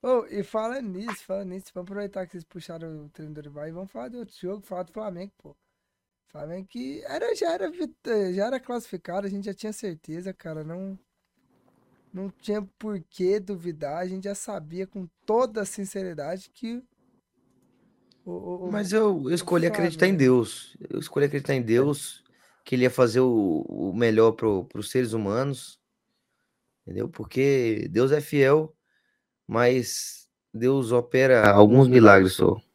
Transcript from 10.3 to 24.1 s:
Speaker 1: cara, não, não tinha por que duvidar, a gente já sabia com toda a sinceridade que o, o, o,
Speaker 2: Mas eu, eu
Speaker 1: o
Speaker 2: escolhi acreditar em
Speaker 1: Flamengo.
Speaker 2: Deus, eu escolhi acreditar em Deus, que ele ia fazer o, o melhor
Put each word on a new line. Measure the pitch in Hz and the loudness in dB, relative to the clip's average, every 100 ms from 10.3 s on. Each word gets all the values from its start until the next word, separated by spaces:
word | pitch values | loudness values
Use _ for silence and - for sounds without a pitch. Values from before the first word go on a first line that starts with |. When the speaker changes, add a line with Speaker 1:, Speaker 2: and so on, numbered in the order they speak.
Speaker 1:
cara, | 185 165 156 | -12 -12 -10
não, | 156 175 196 190 _ _ _ _ _ _ _ _ _ _ _ | -10 -10 -12 -14 _ _ _ _ _ _ _ _ _ _ _
não | 185 196 - | -12 -12 -12
tinha | - 208 196 _ | -6 -6 -6 _
por | 214 202 160 | -8 -8 -10
que | - 185 208 | -4 0 0
duvidar, | 190 196 170 156 147 156 | -4 -10 -8 -8 -8 -6
a | 185 | -6
gente | 190 | -8
já | 196 | -8
sabia | 202 - 196 151 170 190 | -10 -10 -12 -10 -10 -10
com | 202 180 _ | -10 -14 _
toda | - 220 254 220 | -2 0 0 -4
a | |
sinceridade | 196 - 196 202 190 156 143 185 - | -8 -8 -10 -8 -10 -10 -8 -10 -12
que | _ 226 240 254 _ _ _ _ _ _ _ _ _ _ _ _ _ - | _ -10 -10 -14 _ _ _ _ _ _ _ _ _ _ _ _ _ -14
o, | |
o, | 175 180 180 180 | -12 -10 -10 -6
o, | |
Speaker 2:
Mas | 208 196 | -6 -2
eu, | 214 | 2
eu | 214 180 | 2 0
Speaker 1:
o | 135 | -2
Speaker 2:
escolhi | 170 175 175 165 | -4 0 2 2
acreditar | 165 170 160 185 | 0 -2 2 2
em | 185 | 4
Speaker 1:
Flamengo. | 131 127 | 6 6
Speaker 2:
Deus, | 110 - - - - | 2 -8 -18 -20 -10
eu | - | -10
escolhi | - - 143 | -6 -2 0
acreditar | 143 135 | -2 -2
em | 135 | -2
Deus, | 117 117 139 143 - - _ _ _ _ | 2 4 4 0 -8 -18 _ _ _ _
que | - | -4
ele | 127 | 2
ia | 127 | 2
fazer | 120 123 110 | 4 2 4
o, | 131 117 98 78 50 | 2 2 2 0 -4
o | 50 92 | -6 -6
melhor | 95 117 | 0 2